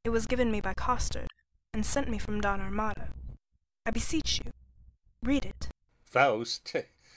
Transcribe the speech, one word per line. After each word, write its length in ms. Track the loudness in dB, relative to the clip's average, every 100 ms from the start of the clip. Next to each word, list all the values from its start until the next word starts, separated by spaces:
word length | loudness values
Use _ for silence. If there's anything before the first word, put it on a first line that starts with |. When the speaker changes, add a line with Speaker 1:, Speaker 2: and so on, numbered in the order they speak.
Speaker 1:
It 60 | -2
was 160 | 0 2
given 240 | 2 2
me 120 | 2
by 120 | -2
Costard, 560 | 0 0 2 0 -2 -6 -10 _ _ _
and 120 | -4 0
sent 240 | 0 0
me 80 | -2
from 240 | -2 0
Don 200 | 0 0
Armado. 480 | 0 0 -2 -2 -6 -8 -10 -14 _ _ _ _ -4
I 60 |
beseech 500 | 0 2 0 0 -2
you, 80 | -4 -10 -16 -20 -20 -20 _ _
read 240 | 2 2 0
it. 240 | -4 -6 -8 _ _
Speaker 2:
Faust, 720 | -2 4 4 4 -2 -8 -6 -6 -6 _ _